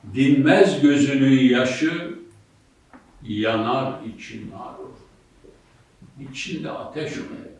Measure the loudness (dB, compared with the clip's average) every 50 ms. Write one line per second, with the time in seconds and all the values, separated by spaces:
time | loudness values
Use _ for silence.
0 | -18 -10 -2 0 4 4 4 4 6 4 6 6 6 6 4 2 4 4 4 4
1 | 2 2 2 2 4 6 6 6 6 4 4 4 2 0 -2 -2 -2 -2 -2 -4
2 | -8 -10 -12 -14 -16 -20 -20 -20 _ _ _ _ _ _ _ _ _ _ -20 -20
3 | _ _ _ -20 -12 -8 -4 -2 -2 0 0 0 0 0 -2 -2 -2 -4 -8 -8
4 | -12 -14 -14 -14 -18 -16 -16 -14 -14 -14 -14 -14 -16 -16 -16 -16 -18 -18 -20 -20
5 | -20 _ _ _ _ _ _ _ _ -20 _ _ _ _ _ _ _ _ _ _
6 | -20 -20 _ -20 -18 -16 -12 -12 -10 -8 -8 -8 -8 -8 -10 -10 -12 -10 -8 -8
7 | -8 -6 -8 -10 -10 -12 -14 -16 -16 -18 -20 -20